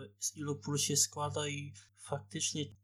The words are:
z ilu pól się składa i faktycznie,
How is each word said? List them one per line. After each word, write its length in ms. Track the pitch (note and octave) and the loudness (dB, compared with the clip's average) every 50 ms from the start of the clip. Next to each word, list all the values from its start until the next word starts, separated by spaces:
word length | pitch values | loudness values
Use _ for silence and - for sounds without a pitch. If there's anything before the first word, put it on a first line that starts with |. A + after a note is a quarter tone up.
| C3 - - - | -10 -12 -8 -4
z 180 | - - - | -4 -4 -2
ilu 200 | D#3 C#3+ D3 C#3+ | -2 -2 -2 -2
pól 220 | C#3+ - C#3+ D3 - | -2 0 0 2 4
się 180 | - - C#3+ | 4 4 6
składa 520 | C#3 - - - D3+ D3 D3 D3 D3+ D3 D3 | 6 4 4 4 0 0 0 0 0 0 0
i 240 | C#3+ C#3+ D3 - - - - - _ - - - | -2 -4 -6 -8 -10 -14 -18 -20 _ -14 -6 -4
faktycznie, 560 | C#3+ C#3+ - - - D#3 - - - D#3 C#3+ - - - | -4 -4 -4 -4 -4 -2 0 0 0 0 -2 -2 -6 -8